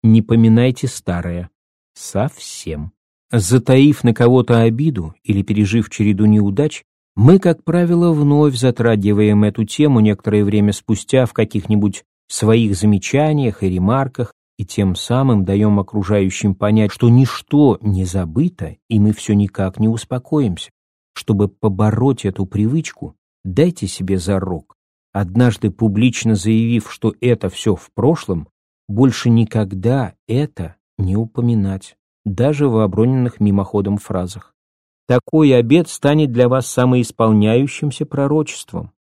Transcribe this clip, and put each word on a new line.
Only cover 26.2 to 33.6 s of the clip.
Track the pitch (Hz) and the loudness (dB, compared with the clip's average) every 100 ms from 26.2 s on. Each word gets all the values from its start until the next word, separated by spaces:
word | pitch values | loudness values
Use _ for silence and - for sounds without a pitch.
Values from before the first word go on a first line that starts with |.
| 117 | -2
заявив, | 104 101 110 113 117 - | -2 0 0 0 -2 -4
что | - 110 - | -6 -6 -2
это | 123 113 95 | -2 0 -4
все | - 110 95 | -4 -4 -4
в | - | -6
прошлом, | - 123 165 - 87 - _ _ _ - | -2 0 0 -4 -8 -8 _ _ _ -10
больше | 104 131 110 123 | 0 0 2 0
никогда | 117 107 113 98 95 110 135 107 _ - | 2 2 -2 -4 -4 -2 -2 -4 _ -6
это | 120 147 - 82 _ _ - | -4 -4 -8 -14 _ _ -8
не | 95 98 | -4 -2
упоминать, | 113 - 120 113 98 95 - _ _ _ 104 | -4 -2 0 0 -2 -6 -12 _ _ _ -10
даже | 98 131 147 143 | -2 -2 0 0
в | 110 | 2
оброненных | 104 95 120 131 123 - | 0 0 0 0 -2 0
мимоходом | 104 101 | 0 0